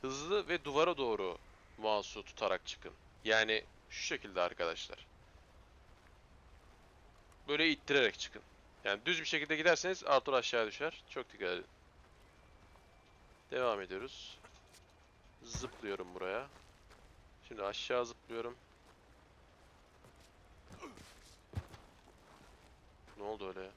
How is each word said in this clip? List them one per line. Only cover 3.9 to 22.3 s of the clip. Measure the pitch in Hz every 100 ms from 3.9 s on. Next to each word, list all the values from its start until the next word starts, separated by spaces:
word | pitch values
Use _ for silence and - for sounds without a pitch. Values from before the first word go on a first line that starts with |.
şu | -
şekilde | - 170 104 92
arkadaşlar. | 87 - 85 82 - - - - - - - - - - - - - - - - - - - - - - - - - - -
Böyle | 147 160
ittirerek | 147 - 143 117 -
çıkın. | - 107 - - - -
Yani | - 101 131
düz | 170
bir |
şekilde | 156 160 143 156
giderseniz | 160 160 175 185
Arthur | - 156 -
aşağı | 131 117 120 110
düşer. | - 151 - -
Çok | - 123
dikkat | - 92
edin. | 90 - - - - - - - - - - - - - - - - - - -
Devam | 127 127 104
ediyoruz. | 95 92 127 - - - - - - - - - - - - -
Zıplıyorum | 117 117 127 - 107 98 90
buraya. | 90 92 104 139 - - - - - - - - - -
Şimdi | 113
aşağı | 98 - - 123 123
zıplıyorum. | 117 - 117 117 120 - - - - - - - - - - - - - - - - - - - - - - 330 - - - - - - - - - - - - - -